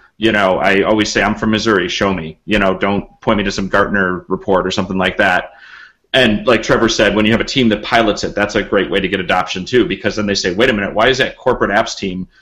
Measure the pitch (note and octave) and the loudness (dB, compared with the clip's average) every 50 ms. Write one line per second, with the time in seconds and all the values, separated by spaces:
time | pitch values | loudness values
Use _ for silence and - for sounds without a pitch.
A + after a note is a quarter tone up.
0 | _ _ _ - G#2+ A2 G#2+ G#2 G2+ F#2+ F#2 D2 C#2+ G2 G2 G2 F2+ F2+ A2 G#2+ | _ _ _ -2 0 0 2 2 2 2 2 2 2 2 2 2 2 2 2 0
1 | G#2 G2+ - A2+ G2 G#2 A2 - A2+ A2 A2 G#2 G2+ A2+ G#2+ F#2+ F2 F2 - - | 0 0 0 0 0 0 -2 -2 -2 0 0 0 2 2 2 2 0 -2 -2 -2
2 | G#2+ G2 F#2+ F2 D#2+ D#2+ D#2+ - _ E2 G#2 G#2 G2 F#2+ F#2+ F#2 G2+ G2 G2+ G2 | -2 -2 -2 -4 -6 -10 -14 -14 _ -2 0 2 2 0 0 0 -2 -2 -2 -2
3 | - - - _ - - A2 G2+ G2 G2 G2 - F#2+ F#2 - G2+ G2+ - G2+ G2+ | -4 -8 -14 _ -2 -2 0 0 -2 -2 -4 -4 -4 0 0 0 2 2 0 0
4 | F#2+ F#2 F2+ F2 - - F#2 F#2 - - G2 F2+ F2+ F#2 F#2 - F#2+ F#2 F#2+ F#2+ | 0 -2 -2 -6 -6 -6 -6 -6 -2 0 0 0 0 0 -2 -4 -4 -2 -2 -2
5 | F#2 F#2+ F#2 - G#2 F#2+ F2+ F2 - - - - - - - - - - _ _ | -2 0 0 0 2 2 2 0 -2 -6 -12 -20 -20 -20 -20 -20 -20 -20 _ _
6 | _ _ - C3 B2+ A2+ G#2+ G#2 - C3 A#2 A2 - - C3+ A#2 A2+ A2 - - | _ _ 2 2 2 2 2 0 2 2 0 2 2 0 2 2 2 0 2 2
7 | A2+ G2+ G2 G#2+ G#2+ G#2+ A2+ G#2+ - - - C3+ B2 A2+ G#2 G#2 - - B2 A#2 | 2 2 2 2 2 2 2 0 0 -2 0 0 2 2 2 0 -2 0 0 2
8 | A2+ G#2+ G2 - - E2+ - G2+ G#2 G2+ - A2 G2 F#2 - G2 F#2 - G#2 G2 | 2 2 0 -2 -4 -6 -2 -2 -2 0 0 -2 -2 0 0 0 0 0 0 -2
9 | F#2+ F2+ G2 F#2+ F2+ E2+ F#2+ F#2 F2 - - F#2+ F#2 - B2+ B2 G#2 E2+ F#2+ - | 0 0 -2 -4 -2 0 0 0 0 -2 -6 -8 -4 0 2 2 2 2 -2 -2
10 | - G#2+ F#2+ G#2+ G#2+ G2+ G2 - - F#2+ F2 F#2+ B2 C3+ A#2 G#2 G2+ F2+ - G2+ | -4 -4 -2 -2 -2 -2 -2 -2 -2 -2 0 2 2 2 2 0 -4 -2 0 2
11 | A2+ C3 C3 B2 B2 F#2 - - - C3 A#2+ - A#2 G2 G2 G#2+ A2+ - - - | 2 2 2 2 -2 -4 -4 -2 -2 -2 0 0 0 0 2 0 0 -2 -6 -6
12 | - F#2+ F2+ F#2 F#2 - _ _ | -6 -6 -6 -8 -10 -12 _ _